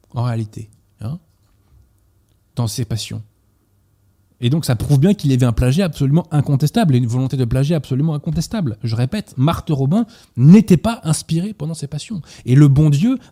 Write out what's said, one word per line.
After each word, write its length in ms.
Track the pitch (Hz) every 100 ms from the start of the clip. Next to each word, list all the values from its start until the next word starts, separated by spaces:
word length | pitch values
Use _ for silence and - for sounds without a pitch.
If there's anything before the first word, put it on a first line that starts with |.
| _
en 80 | -
réalité, 480 | 120 117 107 113 107 _ _ -
hein, 160 | 110 170 _ _ _ _ _ _ _ _ _ _ _ _ _ -
dans 100 | 113
ses 200 | - 120
passions. 360 | 113 - 110 - _ _ _ _ _ _ _ _ _ _ _
Et 80 | 120
donc, 160 | 160
ça 100 | -
prouve 240 | 117 131 143
bien 140 | 170
qu'il 180 | 208 143
y 40 |
avait 100 | 131
un 80 | 127
plagiat 320 | 110 123 147
absolument 420 | 190 - 135 151 170
incontestable 640 | 151 139 139 151 233 196
et 40 | 127
une 80 | 123
volonté 300 | 123 131 135
de 80 |
plagiat 320 | 120 123 143 170
absolument 380 | - 131 160
incontestable. 640 | 147 170 156 160 226 147 104
Je 140 | 117 110
répète, 380 | 127 214 - -
Marthe 340 | 139 165 -
Robin 360 | 143 135 196 233 - _ -
n'était 400 | 135 208 220 175
pas 240 | 220 226
inspirée 480 | 156 156 - 160 196
pendant 220 | 214 156
ses 140 | 165 139
passions. 340 | 151 - 202 - - -
Et 80 |
le 140 | 131 147
bon 200 | 135 156
Dieu 280 | 143 220 262 -